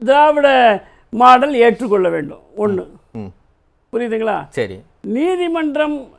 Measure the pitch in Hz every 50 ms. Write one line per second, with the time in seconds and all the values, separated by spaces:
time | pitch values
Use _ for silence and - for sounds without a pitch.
0 | 220 254 277 285 294 302 294 294 285 277 262 262 240 226 202 185 - _ _ _
1 | _ - 226 220 247 254 254 247 277 302 285 233 233 233 214 - 262 208 208 190
2 | 185 175 170 160 143 147 156 - _ _ - 208 208 208 196 180 180 - - -
3 | _ _ - 113 101 92 - _ _ _ _ _ _ _ _ _ _ - - 226
4 | 240 226 226 220 220 220 196 165 - - - 135 110 95 92 98 - _ _ _
5 | - 196 214 254 311 370 370 359 359 339 330 330 311 302 277 302 302 294 294 285
6 | 247 - _